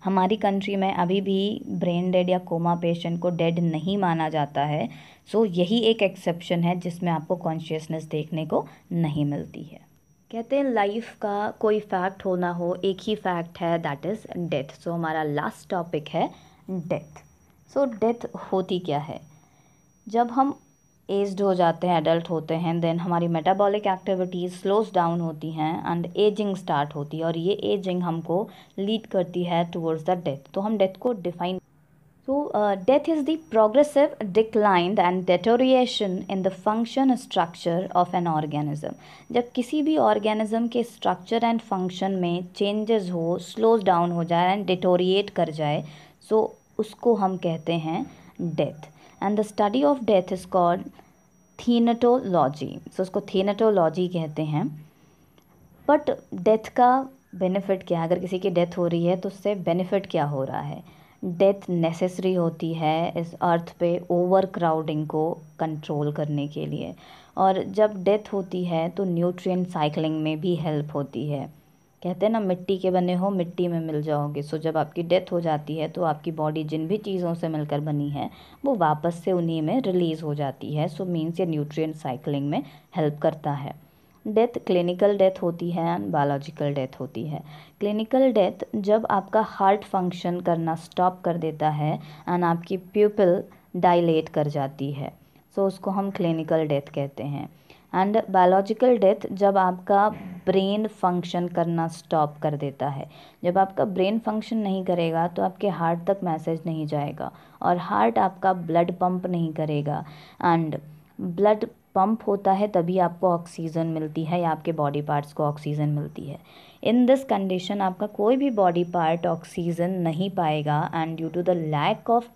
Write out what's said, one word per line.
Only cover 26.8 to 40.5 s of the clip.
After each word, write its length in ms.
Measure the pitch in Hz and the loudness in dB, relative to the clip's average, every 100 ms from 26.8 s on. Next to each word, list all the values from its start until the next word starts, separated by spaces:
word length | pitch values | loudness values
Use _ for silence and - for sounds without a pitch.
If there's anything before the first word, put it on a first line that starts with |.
| 147 151 | 0 -4
होती 220 | 147 156 | -8 -4
है, 60 | |
और 140 | 165 165 | -2 -2
ये 160 | 170 202 202 | -2 -2 0
एजिंग 280 | 208 185 180 | -2 -2 -2
हमको 440 | 175 165 165 170 220 - - - | -2 -4 -2 -2 -2 -10 -18 -6
लीड 280 | 196 220 220 | -2 -2 -2
करती 360 | 196 170 175 | -2 -2 -2
है 280 | 175 170 175 | 0 0 0
towards 340 | 175 165 160 160 | -2 -2 -2 0
the 100 | 180 | -2
death। 280 | 170 135 - | -2 -6 -8
तो 80 | - | -6
हम 160 | 202 220 | -2 2
डेथ 200 | 190 190 | 0 0
को 120 | 247 | -4
डिफाइन, 460 | 226 175 170 175 185 _ _ _ _ _ _ - | -2 -6 -4 -6 -6 _ _ _ _ _ _ -4
so, 100 | 277 294 - | -2 0 0
uh, 200 | 208 196 185 | 2 0 4
death 220 | 277 285 | 2 4
is 120 | 311 277 | 0 0
the 100 | 320 - | -2 0
progressive 640 | 220 214 233 294 277 294 - 214 185 | 4 6 6 4 4 2 2 0 2
decline 580 | 220 226 208 180 175 214 175 | 2 4 4 4 4 2 2
and 180 | 180 185 | 2 2
deterioration 880 | 180 226 240 254 262 247 - 202 185 - 196 | 2 4 4 6 6 4 0 -2 -2 -4 -2
in 60 | 185 | -2
the 60 | 190 | 0
function 520 | - 214 233 - 269 240 | -2 0 -2 2 2 2
structure 680 | - - 175 - 180 170 190 180 | 0 -2 -2 -2 -2 0 0 0
of 160 | 180 180 | 2 2
an 100 | 170 | 0
organism। 640 | 156 156 147 147 151 147 - - - - | 0 0 -2 -2 -4 -6 -10 -16 -20 -4
जब 200 | 240 240 - | -2 -2 -4
किसी 260 | 247 302 | -2 0
भी 160 | 302 311 | 0 4
ऑर्गेनिज्म 720 | 220 214 214 214 214 | 4 4 0 -2 -2